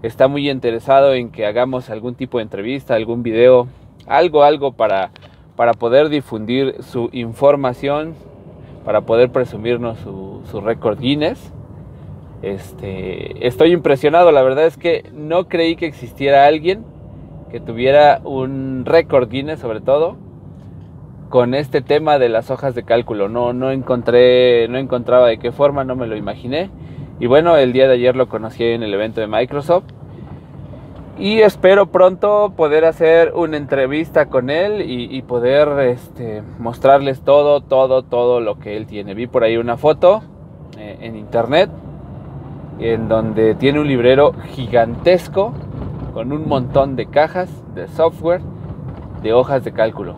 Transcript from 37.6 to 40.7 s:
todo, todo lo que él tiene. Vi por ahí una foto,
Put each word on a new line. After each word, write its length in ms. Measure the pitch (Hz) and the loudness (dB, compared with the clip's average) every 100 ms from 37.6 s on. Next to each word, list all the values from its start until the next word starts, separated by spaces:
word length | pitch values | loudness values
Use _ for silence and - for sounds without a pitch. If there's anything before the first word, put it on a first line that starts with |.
todo, 420 | 147 131 131 131 | 2 0 2 0
todo 380 | 123 120 123 123 | 0 0 2 0
lo 180 | 110 - | -2 -6
que 200 | 104 104 | -10 -10
él 80 | - | -10
tiene. 260 | 104 101 | -12 -10
Vi 140 | 98 123 | -10 -4
por 180 | 131 | 0
ahí 140 | 113 113 | 0 0
una 180 | 120 117 | -2 0
foto, 460 | 147 151 175 214 - - - - - | 0 4 2 2 -4 -20 -20 -20 -20